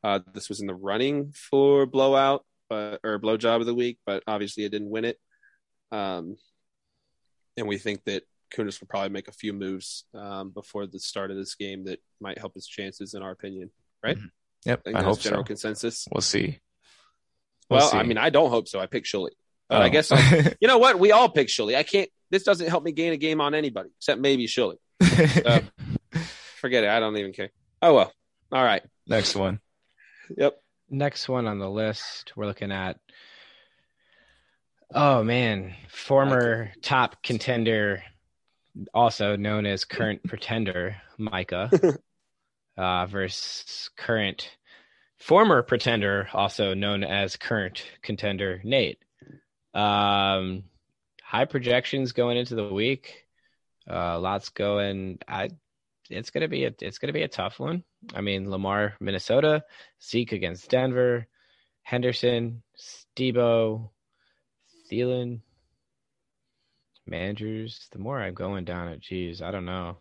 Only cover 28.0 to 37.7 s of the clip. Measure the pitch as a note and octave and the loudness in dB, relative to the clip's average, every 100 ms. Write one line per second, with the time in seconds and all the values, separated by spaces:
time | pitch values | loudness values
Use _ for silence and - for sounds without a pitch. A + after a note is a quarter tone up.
28 | F#2+ _ _ _ _ C3 B2+ G2 - _ | 6 _ _ _ _ 2 2 2 -2 _
29 | - A2 G#2 G2+ F#2+ G2 _ _ _ _ | -2 0 0 0 -2 -2 _ _ _ _
30 | - - - C3+ C#3 - _ _ _ C3+ | -20 -20 -16 0 0 0 _ _ _ -4
31 | C#3+ - - B2+ A#2 G#2 F#2+ G#2 G#2+ G#2+ | -4 -4 -4 -2 -2 -4 -6 -4 -4 -4
32 | - - - - G#2 G2 G2+ G2 F#2 - | -10 -14 -16 -8 -8 -6 -8 -6 -6 -8
33 | _ - - - - _ _ _ _ _ | _ -20 -20 -20 -20 _ _ _ _ _
34 | _ _ _ _ _ _ _ _ _ - | _ _ _ _ _ _ _ _ _ 2
35 | D3 C3 A2 B2 A#2+ G2+ F#2 F2 - - | 4 6 4 2 2 -2 -6 -14 -18 -18
36 | - C3+ C#3 C3 A#2 A2+ G#2+ - - C3+ | 2 4 6 4 2 0 -4 -10 0 2
37 | B2 - - A#2 - A#2+ A2+ | 2 -2 -6 -4 -2 0 2